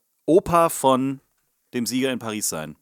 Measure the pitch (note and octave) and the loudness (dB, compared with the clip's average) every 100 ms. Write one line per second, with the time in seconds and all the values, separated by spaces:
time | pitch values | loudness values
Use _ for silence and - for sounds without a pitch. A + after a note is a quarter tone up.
0 | _ _ - E3+ - E3+ E3 - C3+ B2+ | _ _ 2 2 4 2 2 2 2 2
1 | C3+ C3+ _ _ _ _ _ B2 A2+ B2+ | 0 -6 _ _ _ _ _ -6 -4 -2
2 | C3 B2 A2+ G#2+ - E2 D#2 D2+ | -2 -4 -6 -6 -6 -6 -10 -14